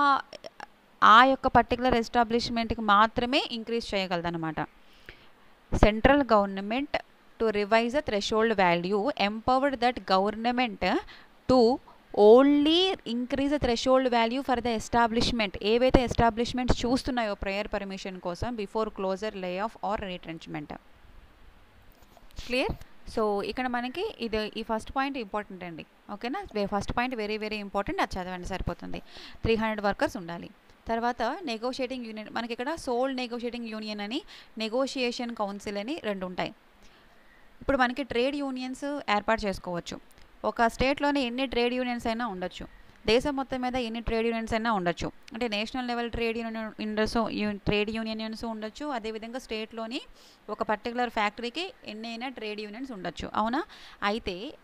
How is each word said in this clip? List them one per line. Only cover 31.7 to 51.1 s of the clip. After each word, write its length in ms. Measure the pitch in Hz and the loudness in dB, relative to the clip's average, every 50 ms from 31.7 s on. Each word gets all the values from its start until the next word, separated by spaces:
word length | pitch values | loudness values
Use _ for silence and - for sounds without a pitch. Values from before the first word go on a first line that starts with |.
| 254 - 262 233 262 254 240 | -4 -4 -6 -6 -6 -8 -10
యూనియన్, 240 | 220 220 220 214 208 | -10 -10 -12 -12 -8
మనకి 220 | - 220 233 226 233 | -6 -6 -6 -6 -6
ఇక్కడ 220 | 220 247 277 330 | -6 -6 -6 -6
సోల్ 400 | 330 - 269 240 233 262 269 269 | -6 -4 -2 0 0 0 0 -2
నెగోషియేటింగ్ 520 | 254 254 233 233 247 233 240 226 240 233 226 | -4 -4 -6 -6 -6 -6 -6 -6 -8 -8 -8
యూనియన్ 340 | 214 214 214 214 214 208 | -8 -8 -8 -8 -8 -6
అని, 200 | 202 208 233 320 415 - - - - - - 220 | -6 -6 -6 -6 -8 -10 -14 -20 -20 -16 -10 -8
నెగోషియేషన్ 800 | 220 220 214 254 277 254 - 277 247 240 233 - 247 233 233 | -6 -2 0 0 -2 -2 -2 -2 -2 -2 -2 -4 -6 -6 -6
కౌన్సిల్ 420 | - 214 196 196 202 - 220 202 202 | -4 -4 -4 -6 -6 -8 -6 -6 -6
అని 240 | 202 240 311 - - | -4 -6 -6 -6 -4
రెండు 220 | 220 202 196 185 | -4 -4 -4 -6
ఉంటాయి. 280 | 185 180 175 170 156 - - _ _ _ _ - - - - - - - - - - - - - - - - | -6 -4 -4 -6 -6 -6 -12 _ _ _ _ -20 -20 -20 -20 -20 -20 -20 -20 -20 -20 -20 -20 -20 -20 -20 -8
ఇప్పుడు 160 | - - 277 262 | -2 0 2 4
మనకి 260 | 254 240 247 - 277 | 2 2 0 -2 -6
trade 320 | 226 - 240 240 277 285 | -2 0 0 0 0 0
unions 500 | 285 285 277 262 254 254 254 262 - 285 285 294 285 - - 208 | -2 -4 -6 -6 -6 -6 -8 -8 -8 -6 -6 -6 -4 -2 0 0
ఏర్పాటు 260 | 208 202 - 226 214 214 | 0 2 0 0 0 0
చేసుకోవచ్చు. 680 | 202 185 - - 180 175 170 - - - - - - - - - - - - - 214 | -2 -4 -4 -6 -6 -6 -6 -6 -8 -12 -14 -14 -18 -20 -20 -20 -20 -12 -6 -4 -2
ఒక 180 | 214 - 233 226 | 0 2 2 2
స్టేట్‌లోనే 540 | - - 247 262 285 - 285 285 285 285 | 2 2 0 0 2 2 0 0 2 0
ఎన్ని 240 | 262 240 233 254 269 254 | 0 -2 -2 -4 -4 -2
ట్రేడ్ 260 | - 240 240 247 247 | 0 0 0 0 0
యూనియన్స్ 340 | 254 254 247 240 240 - 240 | 0 -2 -2 -4 -4 -2 -2
అయినా 200 | 226 226 247 226 | -2 -2 -4 -6
ఉండొచ్చు. 380 | 190 180 180 180 - - - - - - - - - - - - | -6 -6 -6 -8 -8 -10 -14 -16 -16 -20 -20 -20 -20 -4 2 4
దేశం 280 | 220 247 - 294 285 | 4 4 4 2 0
మొత్తం 260 | 269 262 - 262 254 | -2 -4 -4 -4 -4
మీద 140 | 247 254 247 | -2 -2 -2
ఎన్ని 260 | 262 247 220 220 233 | -2 -2 -4 -4 -6
ట్రేడ్ 260 | 220 - 226 226 226 233 | -4 -2 -2 0 0 0
యూనియన్స్ 260 | 226 226 226 220 233 | 0 -2 -2 -2 -2
అయినా 200 | 220 220 240 226 | 0 0 0 0
ఉండొచ్చు. 380 | 190 175 175 170 - - 156 - - - - - | 2 2 0 0 0 -4 -8 -8 -10 -14 -14 -8
అంటే 140 | 226 247 233 | -6 -4 -2
నేషనల్ 400 | 208 202 220 226 - 262 247 240 | -2 -2 -4 -4 -4 -4 -4 -4
లెవెల్ 240 | 240 233 233 233 | -4 -4 -4 -4
ట్రేడ్ 260 | 220 233 233 226 226 233 | -4 -2 -2 -2 -2 -4
యూనియన్ 440 | 226 226 220 226 220 214 - - | -6 -6 -6 -6 -8 -8 -8 -6
ఉండొచ్చు, 480 | 214 214 214 208 220 220 - 233 220 202 | -6 -2 0 0 0 2 2 2 0 0
యు-, 280 | - 196 208 214 208 196 - - | 0 -2 -2 -2 -2 -2 0 2
ట్రేడ్ 220 | 208 208 208 214 | 2 2 2 0
యూనియన్స్ 560 | 220 226 226 220 220 220 220 220 220 214 - | -2 -4 -4 -6 -6 -6 -6 -8 -8 -8 -8
ఉండొచ్చు. 400 | 226 220 214 214 220 214 - 294 | -8 -8 -8 -8 -10 -10 -8 -8
అదేవిధంగా 540 | 302 277 233 202 220 220 220 208 233 233 254 | -6 -6 -6 -6 -6 -8 -8 -8 -10 -10 -10
స్టేట్‌లోని 600 | - - 226 214 220 214 - 226 - 226 240 302 480 - - - - - - - _ - | -10 -8 -8 -8 -8 -8 -8 -10 -8 -6 -6 -8 -8 -10 -16 -20 -20 -20 -20 -18 _ -8
ఒక 140 | 208 - 226 | -6 -4 -2
పర్టికులర్ 460 | - 214 202 - 247 233 247 247 | -2 -2 -2 -2 -4 -4 -2 -2
ఫ్యాక్టరీకి 640 | 233 | -2